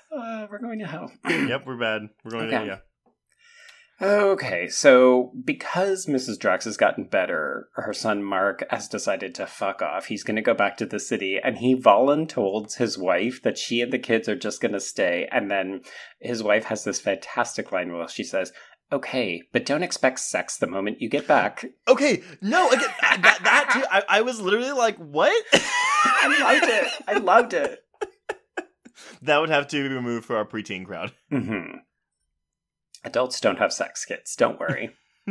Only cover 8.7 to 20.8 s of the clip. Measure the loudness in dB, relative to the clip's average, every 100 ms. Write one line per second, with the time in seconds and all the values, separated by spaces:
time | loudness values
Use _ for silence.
8.7 | -6 -6 -6 -4 -4 -6 -10 -10 -6 -6
9.7 | -4 -4 -4 -6 -8 -4 -2 2 2 2
10.7 | 0 -6 -6 -4 -4 -2 -2 -4 -2 2
11.7 | 6 8 8 6 2 0 -2 -2 -2 -6
12.7 | -4 -4 -2 0 2 0 -2 -4 -4 -4
13.7 | -2 -2 -4 0 0 0 -4 -4 -4 -4
14.7 | -4 -6 -2 0 0 -2 -2 0 -2 -2
15.7 | -6 -12 -20 -20 _ -8 -4 2 0 0
16.7 | -6 -4 -4 -2 -4 -4 -4 -4 -4 -6
17.7 | -4 -4 -8 -8 -8 -6 -4 -6 -10 -20
18.7 | _ _ -6 -4 -4 -4 -6 -2 -2 0
19.7 | -2 -2 0 0 0 -4 -4 -4 -4 -4
20.7 | -2